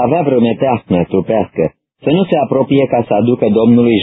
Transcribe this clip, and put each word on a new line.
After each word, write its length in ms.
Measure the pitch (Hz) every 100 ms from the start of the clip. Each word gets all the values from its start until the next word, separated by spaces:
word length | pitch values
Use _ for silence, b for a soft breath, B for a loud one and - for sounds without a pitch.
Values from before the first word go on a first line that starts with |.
| 123
avea 160 | 165
vreo 180 | 143 127
meteahnă 640 | 117 107 131 117 - 90
trupească, 600 | 85 95 85 110 92 - 78 - _ _
să 60 | -
nu 140 | 165
se 120 | 180 160
apropie 400 | 131 135 131 139 135
ca 180 | 123 117
să 60 |
aducă 320 | 104 117 123 113
Domnului 480 | 107 113 120 120 110